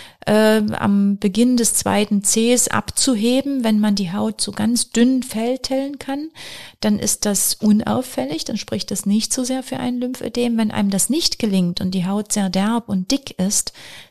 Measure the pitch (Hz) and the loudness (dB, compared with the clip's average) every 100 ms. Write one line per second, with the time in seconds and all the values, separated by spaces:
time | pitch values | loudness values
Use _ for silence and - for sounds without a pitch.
0 | - - - 214 214 220 214 - 208 202 | -20 -8 0 4 4 4 2 0 2 4
1 | 202 202 208 202 247 247 226 - 196 202 | 2 2 0 2 4 4 2 0 0 0
2 | 208 202 202 220 226 247 - - - - | 2 0 2 2 4 2 2 -2 -4 -2
3 | - 233 233 254 277 277 226 214 208 202 | 0 2 2 2 0 0 2 2 4 2
4 | 185 202 220 214 - 196 214 233 - 226 | 0 -2 -2 -4 -6 -2 0 0 0 2
5 | 247 262 247 214 233 254 - 269 277 277 | 4 2 -2 -4 -4 -4 -2 -4 -4 -8
6 | - 277 320 - - - - - 214 208 | -8 -6 -8 -12 -18 -16 -18 -4 0 0
7 | 208 - 214 196 - - 214 208 220 226 | 0 -2 0 0 -2 0 4 4 4 -2
8 | 254 - 262 320 - 214 - 202 - 196 | -2 -4 -4 -4 -6 -6 -4 -6 -4 -4
9 | 196 214 - - 247 262 247 262 247 247 | 0 2 0 -2 -2 -4 -6 -6 -4 -2
10 | 247 254 - 233 240 226 214 214 202 196 | -4 -4 -6 -2 0 2 0 0 0 2
11 | - 302 - - 220 190 175 175 190 190 | 0 0 0 0 0 2 0 0 -2 -2
12 | 180 202 214 208 190 185 202 233 - 190 | 0 -2 -2 -2 0 0 0 0 -2 -4
13 | 185 269 - - 185 208 - - - - | 0 -2 -2 -4 -2 0 -4 -8 -20 -20
14 | - | -20